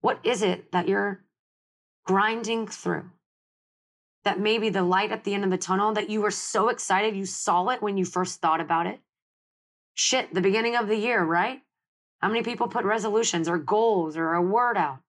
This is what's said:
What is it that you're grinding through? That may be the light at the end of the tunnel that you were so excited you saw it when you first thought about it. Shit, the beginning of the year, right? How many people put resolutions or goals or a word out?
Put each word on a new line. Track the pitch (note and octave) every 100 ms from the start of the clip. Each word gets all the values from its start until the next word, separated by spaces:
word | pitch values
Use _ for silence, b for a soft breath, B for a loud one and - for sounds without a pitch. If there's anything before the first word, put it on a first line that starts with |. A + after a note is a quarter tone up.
What | G#3+ B3+
is | - G3
it | G3+ F3+ -
that | F3+ F3
you're | G3 G3+ G3 _ _ _ _ _ _ _ _
grinding | - F#3+ G#3+ A3+ A3 A3+ G#3+
through? | - F3+ D#3+ C#3+ _ _ _ _ _ _ _ _ _ _ _
That | - F#3
may | G#3 A3+
be | A3
the | G3
light | F3+ F#3 G#3+
at | G#3+
the | G#3
end | G3
of | G3
the | F#3
tunnel | F3+ F#3 G#3
that | G#3+ G3+
you | G#3+
were | G#3
so | G3 - A3 G#3+
excited | A#3 - F#3+ G#3+
you | G3 F#3+
saw | - - F3 F#3
it | B3
when | G#3 G3
you |
first | F3+ - F3+ -
thought | E3 D#3+
about | E3 E3 F3
it. | G#3 _ _ _ _ _ _ _ _ _
Shit, | - - B3+ B3
the | E3+
beginning | F#3+ G#3 A#3 A#3
of | G#3+
the | G#3+
year, | A3 A#3
right? | E3 E3+ G#3 C4 _ _ _ _ _ _
How | F#3+
many | A3+
people | A#3 A3+ A#3
put | - F#3+
resolutions | A3 G#3+ G#3 A#3 E3+ D#3+
or | F3
goals | D3 G#3 A3+ G3+ D#3+ D#3
or | E3
a | E3+
word | F3 G#3+ A#3+ G#3+
out? | D#3 C3+